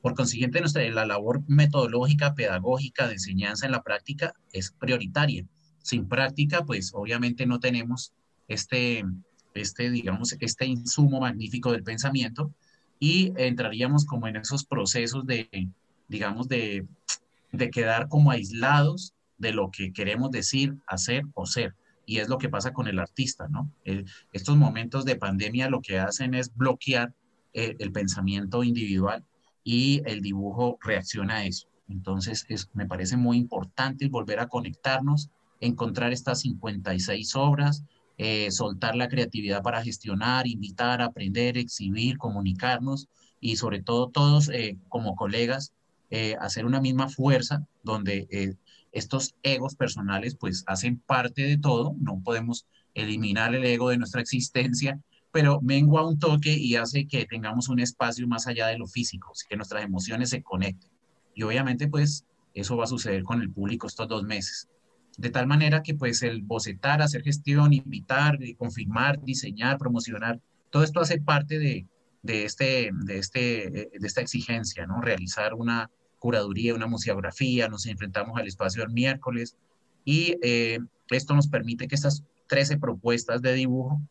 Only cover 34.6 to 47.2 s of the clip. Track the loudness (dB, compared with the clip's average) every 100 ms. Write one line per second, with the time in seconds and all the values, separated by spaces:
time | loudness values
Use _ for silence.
34.6 | -4 -4 0 0 2 2 0 _ _ _
35.6 | -2 0 -2 0 -2 -2 -2 -2 -2 -4
36.6 | -6 -6 -2 -2 -2 -4 -4 0 2 4
37.6 | 2 0 -4 _ _ _ -2 0 0 -2
38.6 | -2 -2 -2 0 0 0 0 -2 -2 -2
39.6 | 0 -2 -4 -8 -4 -2 2 2 0 -4
40.6 | -8 -2 0 2 0 -2 -4 0 0 0
41.6 | -4 -6 -4 0 0 0 -4 -2 -2 0
42.6 | 0 0 -2 -4 -8 _ _ _ -4 -2
43.6 | -2 -4 0 0 0 4 6 6 4 0
44.6 | -4 -6 -6 -4 -4 -4 -2 0 0 -2
45.6 | -6 _ _ _ _ -4 -2 -2 -6 -4
46.6 | 0 2 2 2 0 0